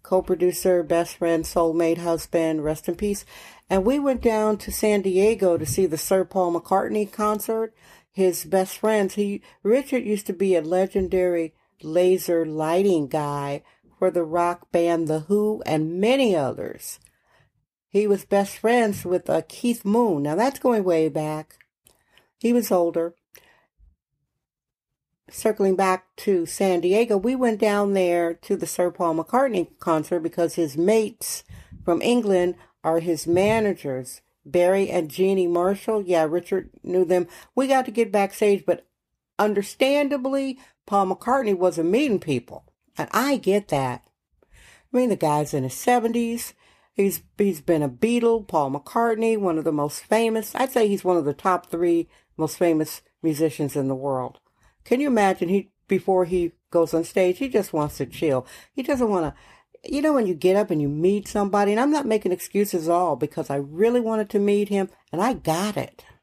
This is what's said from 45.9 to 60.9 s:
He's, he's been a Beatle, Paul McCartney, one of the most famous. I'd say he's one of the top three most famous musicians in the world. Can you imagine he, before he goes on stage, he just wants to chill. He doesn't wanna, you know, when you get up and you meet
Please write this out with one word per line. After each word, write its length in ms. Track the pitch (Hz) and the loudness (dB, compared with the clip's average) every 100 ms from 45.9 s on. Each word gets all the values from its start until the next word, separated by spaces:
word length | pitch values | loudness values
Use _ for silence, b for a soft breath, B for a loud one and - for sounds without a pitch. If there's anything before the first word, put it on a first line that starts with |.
| 247 226 233 233 233 - _ b b b | 2 2 -2 -2 -6 -10 _ b b b
He's, 280 | - 196 - _ - | 0 0 0 _ -2
he's 240 | 202 160 | -2 0
been 220 | 143 160 | 0 0
a 60 | 143 | 0
Beatle, 580 | 123 226 240 233 226 202 | 0 0 2 2 0 0
Paul 240 | 165 139 | 0 0
McCartney, 680 | 143 - 240 233 220 226 220 | -4 -4 0 0 2 0 0
one 220 | 190 160 | 0 0
of 40 | |
the 80 | 156 | 0
most 280 | 151 147 - | -2 -2 -6
famous. 560 | - 220 226 220 214 - | -2 0 2 -2 -4 -4
I'd 160 | 262 | -2
say 160 | 247 214 | 2 2
he's 160 | 196 | 2
one 140 | 180 175 | 2 0
of 80 | 143 | 0
the 80 | 143 | -2
top 340 | 196 180 - | 0 -2 -2
three 400 | 170 175 170 170 b b - | -2 0 0 -2 b b -6
most 220 | 156 - | -6 0
famous 460 | 175 156 156 - _ _ | 2 2 -2 -8 _ _
musicians 540 | 160 147 160 156 143 147 | -4 0 -2 -2 -4 -2
in 120 | 135 | -4
the 60 | |
world. 460 | 131 139 131 123 - _ _ _ _ | -4 -4 -4 -6 -12 _ _ _ _
Can 160 | - 247 | -2 0
you 80 | 294 | 2
imagine 420 | 226 196 185 175 | 2 2 2 0
he, 220 | 196 - _ _ | 0 -2 _ _
before 380 | 190 - 185 175 | -2 2 0 2
he 280 | 185 170 _ _ | 0 -2 _ _
goes 220 | 175 160 | 0 2
on 100 | 165 | 0
stage, 360 | 170 - 180 180 | -2 0 0 0
he 100 | 269 | -2
just 240 | 233 190 | -2 -2
wants 240 | 160 147 - | -2 -4 -4
to 80 | 135 | -10
chill. 400 | - 160 127 123 B B | -4 -2 -2 -4 B B
He 100 | - | -8
doesn't 260 | 254 269 233 | -4 0 0
wanna, 240 | 190 151 - b b b _ | 0 -2 -6 b b b _
you 180 | - 277 | -6 -2
know, 120 | 311 | 2
when 140 | 285 208 | 2 0
you 60 | |
get 220 | 165 180 196 | 2 2 4
up 140 | 208 | 2
and 120 | 156 | 0
you 80 | |
meet 380 | 143 | 0